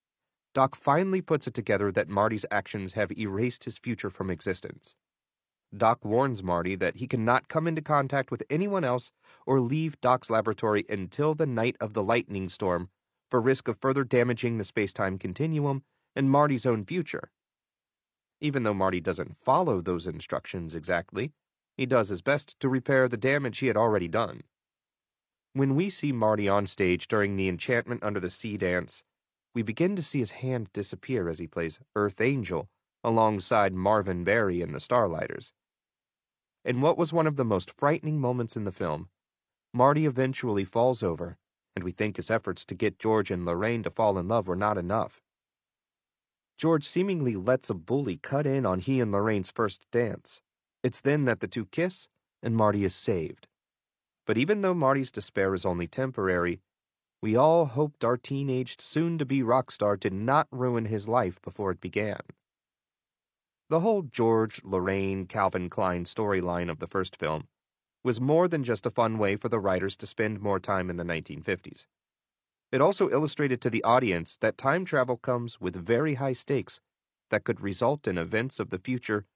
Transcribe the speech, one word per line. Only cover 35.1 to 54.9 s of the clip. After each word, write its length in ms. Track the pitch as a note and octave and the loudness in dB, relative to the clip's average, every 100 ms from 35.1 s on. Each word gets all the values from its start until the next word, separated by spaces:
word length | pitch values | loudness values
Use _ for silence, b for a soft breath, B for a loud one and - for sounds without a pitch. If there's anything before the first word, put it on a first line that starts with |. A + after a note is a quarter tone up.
| D#2 - G1+ - _ _ _ _ _ _ _ _ _ _ _ - | -2 -6 -8 -14 _ _ _ _ _ _ _ _ _ _ _ -4
In 160 | B2 | 2
what 160 | D3+ - | 2 2
was 140 | D#3+ | 2
one 160 | E3 D#3+ | 2 0
of 80 | C#3 | 0
the 100 | A#2 | 0
most 260 | F#2+ - | 0 -2
frightening 480 | - C#3+ E3 D#3 D3+ | -2 0 0 -2 -2
moments 360 | B2+ B2 A2+ A2+ | 0 -2 -4 -4
in 80 | |
the 80 | G2+ | -6
film, 380 | - F2 D2+ F2 _ _ _ _ _ _ | -4 -4 -4 -8 _ _ _ _ _ _
Marty 320 | B2 C3+ D3 D#3 | 4 6 6 2
eventually 600 | B2+ C3 C3 B2 G2+ F#2 | 2 0 0 0 0 0
falls 360 | A#2 B2+ B2 | 2 2 2
over, 360 | F#2+ D#2+ F2 F2 _ _ _ F#2+ | 0 -2 -6 -12 _ _ _ -8
and 80 | |
we 80 | F2 | -6
think 260 | - G#2+ F#2 | -2 -2 -2
his 140 | E2+ | -2
efforts 340 | A2+ G2 E2 - | -2 -2 -6 -6
to 100 | F#2 | -2
get 240 | G#2 - | -2 0
George 320 | A2 A2 G2 | 2 2 2
and 140 | F2+ F2 | -2 -2
Lorraine 380 | F2 A2 A#2 | 0 0 -2
to 60 | - | -4
fall 280 | - G#2+ F#2+ | 0 2 2
in 100 | F2+ | 0
love 200 | A#2 F2+ | 0 0
were 80 | F2+ | 0
not 220 | G#2 G2+ | 0 0
enough. 440 | F2 A2 - - _ _ _ _ _ _ _ _ _ _ _ _ _ - | -2 -2 -4 -10 _ _ _ _ _ _ _ _ _ _ _ _ _ -2
George 280 | D#3+ D#3+ - | 2 2 2
seemingly 500 | F3 G3 F3 B2+ G2 | 0 0 0 0 0
lets 340 | G2+ C3 - | 2 2 0
a 40 | |
bully 420 | F#2 D#2+ C#3 C3+ E2+ | -6 -2 -2 -2 -6
cut 300 | - C#3 D3 | -4 -2 0
in 200 | C3+ G#2 | 0 0
on 140 | F#2 | 0
he 220 | C3+ C3 | 0 0
and 100 | A2 | 2
Lorraine's 400 | G2 A2 G#2 F2+ | 2 2 0 -2
first 340 | - G#2+ - _ | -2 -2 -4 _
dance. 500 | A#2+ A2+ F#2 - - _ _ _ _ | -2 -2 -4 -10 -12 _ _ _ _
It's 180 | B2+ - | -4 -2
then 240 | C3+ D3+ B2+ | 0 2 2
that 160 | A2 | 0
the 60 | G2+ | -4
two 180 | A#2+ G2+ | -6 -6
kiss, 440 | - F3+ - - _ _ _ | -2 -2 -4 -14 _ _ _
and 140 | A#2 A2+ | -2 2
Marty 300 | G#2+ G2+ G2 | 4 4 0
is 100 | - | -2
saved. 520 | - F#2 D#2 - - _ _ _ _ _ _ _ - | -2 -2 -4 -10 -20 _ _ _ _ _ _ _ -2
But 120 | A2 | 2
even 240 | D#3+ G#3 | 2 2
though 140 | F#3+ F3 | 2 4
Marty's 360 | C3+ | 4